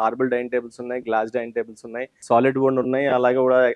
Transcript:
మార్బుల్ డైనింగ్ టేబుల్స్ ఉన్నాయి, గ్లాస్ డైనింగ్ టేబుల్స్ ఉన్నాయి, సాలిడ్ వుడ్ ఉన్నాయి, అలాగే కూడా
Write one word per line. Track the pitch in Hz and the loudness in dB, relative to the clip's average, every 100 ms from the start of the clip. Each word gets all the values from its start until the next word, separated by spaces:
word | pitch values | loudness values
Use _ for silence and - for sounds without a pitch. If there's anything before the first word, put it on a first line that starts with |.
మార్బుల్ | 113 120 131 | -2 0 -2
డైనింగ్ | 123 123 123 | -2 -2 -4
టేబుల్స్ | 117 120 | -6 -10
ఉన్నాయి, | 123 127 113 | -10 -8 -2
గ్లాస్ | 110 113 120 | -2 -2 -4
డైనింగ్ | 117 117 | -4 -6
టేబుల్స్ | 113 107 117 | -8 -10 -14
ఉన్నాయి, | 117 131 _ - | -12 -12 _ 0
సాలిడ్ | 117 131 135 | 2 4 2
వుడ్ | 135 131 | 2 2
ఉన్నాయి, | 127 131 139 127 | 0 0 0 2
అలాగే | 123 131 127 | 2 2 4
కూడా | 127 123 | 4 2